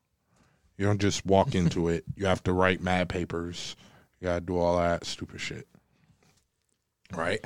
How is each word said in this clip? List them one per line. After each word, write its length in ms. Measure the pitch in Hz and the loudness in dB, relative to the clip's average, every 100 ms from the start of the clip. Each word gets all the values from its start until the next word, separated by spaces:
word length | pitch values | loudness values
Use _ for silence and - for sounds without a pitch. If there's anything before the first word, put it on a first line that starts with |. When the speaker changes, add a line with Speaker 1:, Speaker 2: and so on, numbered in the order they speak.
| _ _ _ _ _ _ _ - | _ _ _ _ _ _ _ -2
Speaker 1:
You 80 | 101 | 0
don't 140 | 104 | 2
just 240 | 101 - 90 | 2 0 4
walk 280 | 95 139 | 4 6
Speaker 2:
<laughs> 0 | |
Speaker 1:
into 340 | 95 82 90 85 | 4 2 2 0
it. 160 | 82 - - | -2 -4 -4
You 100 | 95 | 0
have 160 | 92 | 0
to 80 | 95 | 0
write 280 | 90 92 90 | 2 2 2
mad 260 | 92 92 87 | 0 -2 -2
papers. 680 | 92 82 85 85 87 - - - - _ - | -4 -4 -6 -6 -10 -12 -14 -20 -20 _ -8
You 80 | 90 | -4
gotta 120 | 87 | -2
do 160 | 85 87 | -2 0
all 200 | 87 87 | 2 4
that 260 | 85 85 - | 2 0 -4
stupid 340 | - 85 - | -10 -10 -10
shit. 260 | - - - _ _ _ _ _ _ _ _ _ _ _ _ _ - | -10 -10 -14 _ _ _ _ _ _ _ _ _ _ _ _ _ -12
Right? 280 | 87 85 110 | -4 -2 -2